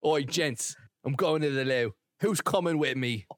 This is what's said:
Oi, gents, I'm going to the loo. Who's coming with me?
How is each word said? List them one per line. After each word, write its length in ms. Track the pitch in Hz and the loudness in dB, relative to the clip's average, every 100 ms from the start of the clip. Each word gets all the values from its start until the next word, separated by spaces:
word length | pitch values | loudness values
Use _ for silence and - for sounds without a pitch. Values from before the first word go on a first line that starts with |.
Oi, 200 | 151 151 | 2 2
gents, 520 | 139 - 156 117 - - - _ - | 0 -2 -2 -2 -8 -10 -20 _ -6
I'm 80 | |
going 300 | 135 180 156 | 0 2 2
to 80 | 151 | 0
the 120 | 135 | 0
loo. 280 | 131 127 120 - _ _ | 0 0 0 -4 _ _
Who's 200 | 208 196 | -2 0
coming 380 | - 196 175 160 | 2 2 2 0
with 180 | 147 131 | 0 0
me? 300 | 127 113 98 | -2 -2 -6